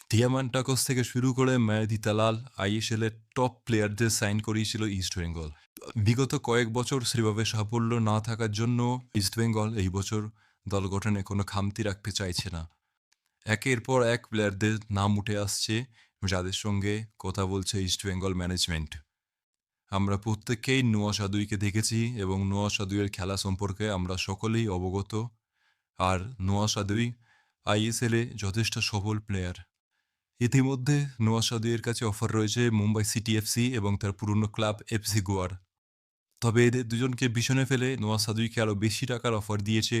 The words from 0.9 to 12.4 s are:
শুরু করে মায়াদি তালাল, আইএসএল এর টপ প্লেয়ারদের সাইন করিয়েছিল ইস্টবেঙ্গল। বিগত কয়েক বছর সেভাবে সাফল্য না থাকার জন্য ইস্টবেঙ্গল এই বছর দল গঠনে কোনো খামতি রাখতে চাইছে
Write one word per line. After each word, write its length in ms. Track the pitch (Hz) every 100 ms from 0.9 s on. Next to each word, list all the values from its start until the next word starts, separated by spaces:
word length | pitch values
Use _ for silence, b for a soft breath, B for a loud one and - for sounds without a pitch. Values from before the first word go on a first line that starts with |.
| 127
শুরু 240 | 120 123 131
করে 200 | 127 127 127
মায়াদি 400 | 107 107 107 107
তালাল, 380 | 107 107 113 113 131 -
আইএসএল 460 | 98 110 110 110
এর 120 | 110 113 _
টপ 180 | - 127 -
প্লেয়ারদের 460 | - 110 104 104 113
সাইন 260 | - 104 107
করিয়েছিল 420 | 107 107 107 107 107
ইস্টবেঙ্গল। 640 | 95 90 90 85 82 78 76 b - - 110
বিগত 360 | 104 120 131 143
কয়েক 260 | - 117 117
বছর 280 | 117 120 135
সেভাবে 420 | 117 120 107 107
সাফল্য 460 | 107 107 104 117 113
না 220 | 117 107 107
থাকার 320 | 110 110 110
জন্য 280 | 104 117 120 120 123 123
ইস্টবেঙ্গল 540 | 104 95 113 117 110 107 113
এই 100 | 92
বছর 320 | 95 95 107 107 b b b 98
দল 180 | 98 95
গঠনে 320 | 98 107 101
কোনো 200 | 95 101
খামতি 380 | 98 101 101 101
রাখতে 280 | 101 95 104
চাইছে 360 | - 92 87